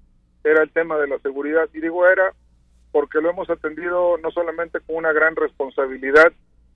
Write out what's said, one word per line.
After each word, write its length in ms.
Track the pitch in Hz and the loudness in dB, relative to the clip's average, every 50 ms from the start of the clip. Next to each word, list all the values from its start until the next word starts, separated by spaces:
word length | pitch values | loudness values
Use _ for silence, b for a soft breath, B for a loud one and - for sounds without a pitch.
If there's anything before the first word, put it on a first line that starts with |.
| _ _ _ _ _ _ _ _ - | _ _ _ _ _ _ _ _ 0
era 200 | 151 156 156 156 | 2 2 2 2
el 80 | 151 | 0
tema 260 | - 160 165 165 160 151 | 0 -4 -4 -2 -2 -2
de 100 | 147 139 | -2 -2
la 120 | 135 123 | -4 -6
seguridad. 500 | - 139 135 139 143 147 156 160 160 151 - | -6 -6 -6 -6 -6 -2 0 -2 -2 -2 -6
Y 80 | 156 | -8
digo 260 | 156 165 170 175 180 180 | -8 -6 -2 2 4 4
era 260 | 185 185 185 190 - _ _ _ _ _ _ _ _ _ _ _ | 4 4 2 -2 -2 _ _ _ _ _ _ _ _ _ _ _
porque 300 | - 151 143 - - 156 | -2 -2 -2 0 -2 -2
lo 80 | 156 170 | -2 -2
hemos 200 | 175 190 170 - | -4 -4 -6 -6
atendido 680 | 170 160 - 151 156 156 175 175 175 180 180 175 175 160 | -8 -6 -6 -10 -10 -8 -8 -4 -2 0 0 0 0 -2
no 140 | 160 165 | -4 -6
solamente 480 | - 175 175 165 160 165 170 165 - 170 | -6 -4 -6 -6 -6 -8 -8 -8 -8 -12
con 160 | _ - 160 | _ -8 -8
una 160 | 165 165 160 | -4 -2 0
gran 240 | 151 151 156 160 160 | 2 2 2 2 2
responsabilidad, 960 | 156 156 147 _ - 143 135 - - 139 131 131 131 135 135 139 156 160 170 - _ _ _ _ _ _ _ _ | 0 -4 -4 _ -6 -8 -6 -2 -4 -4 -4 -4 -8 -4 4 6 8 6 6 4 _ _ _ _ _ _ _ _